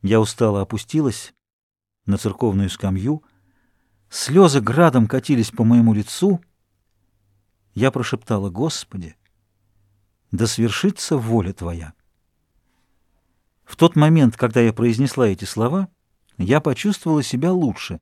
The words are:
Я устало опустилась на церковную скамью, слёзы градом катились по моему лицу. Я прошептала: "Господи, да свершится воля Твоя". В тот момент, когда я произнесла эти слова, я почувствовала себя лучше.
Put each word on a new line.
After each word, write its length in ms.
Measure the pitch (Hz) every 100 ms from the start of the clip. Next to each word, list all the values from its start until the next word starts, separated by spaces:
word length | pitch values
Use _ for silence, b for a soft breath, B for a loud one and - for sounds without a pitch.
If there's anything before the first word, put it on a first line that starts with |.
Я 200 | 95 110
устало 400 | 107 - 113 101
опустилась 720 | 98 104 - 156 143 101 - _ _ _ _ _ _ _ -
на 120 | 101
церковную 520 | 110 92 117 98 98
скамью, 520 | - 98 95 110 156 _ _ _ _ _ _ _ _ _
слёзы 520 | - - 160 180 135
градом 460 | 101 131 175 123 110
катились 440 | 131 - 131 113
по 140 | - 113
моему 280 | 120 113
лицу. 460 | 107 104 - 190 175 _ _ _ _ _ _ _ _ _ _ _ _ _
Я 160 | - 131
прошептала: 600 | 131 120 117 - 107 98
"Господи, 640 | 90 156 - - 101 82 _ _ _ _ _ _ _ _ _ _ _ _
да 140 | 92 110
свершится 720 | - 113 - 196 - - 147
воля 340 | 113 117 90
Твоя". 420 | 95 85 85 78 - _ _ _ _ _ _ _ _ _ _ _ _ _ _ _ _ _
В 100 | -
тот 200 | 165 156
момент, 420 | 151 165 127 110
когда 240 | 120 120
я 100 | 117
произнесла 560 | 110 120 113 135 - 117
эти 180 | 95 98
слова, 420 | - 117 180 190 _ _ _ _ -
я 240 | 92 143
почувствовала 640 | 151 127 208 202 170 151
себя 280 | 123 127 160
лучше. 480 | 185 143 92 - 82